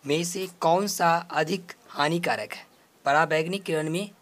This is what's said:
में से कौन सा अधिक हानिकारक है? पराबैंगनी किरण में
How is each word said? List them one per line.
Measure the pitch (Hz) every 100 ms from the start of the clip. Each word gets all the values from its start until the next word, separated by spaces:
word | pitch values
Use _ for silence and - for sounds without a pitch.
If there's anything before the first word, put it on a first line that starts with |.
में | 139 151
से | 175 190 185 -
कौन | 165 175 202
सा | - 170 170 175
अधिक | 151 156 185 - - -
हानिकारक | - 147 170 156 110 107
है? | - - _ _ _ 139
पराबैंगनी | 147 160 156 160 196
किरण | 190 160 156
में | 170 202 -